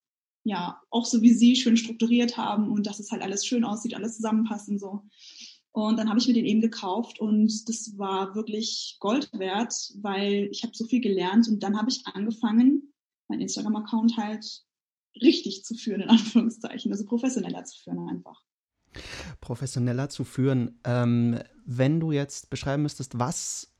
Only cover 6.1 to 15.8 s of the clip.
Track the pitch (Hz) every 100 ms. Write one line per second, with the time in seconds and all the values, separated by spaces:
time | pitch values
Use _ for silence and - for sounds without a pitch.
6.1 | 220 262 226 208 220 226 - 196 202 233
7.1 | - 214 214 214 214 - 226 - 196 196
8.1 | 190 196 202 220 214 233 - - - 196
9.1 | 262 294 208 190 202 226 - - 202 202
10.1 | 190 202 202 202 - 233 - 233 247 214
11.1 | 190 180 214 226 208 196 208 226 - 196
12.1 | 196 220 220 220 220 262 294 - _ _
13.1 | _ - - 190 - 214 214 214 226 226
14.1 | 220 208 214 - - _ _ _ _ _
15.1 | - 240 - - - - 226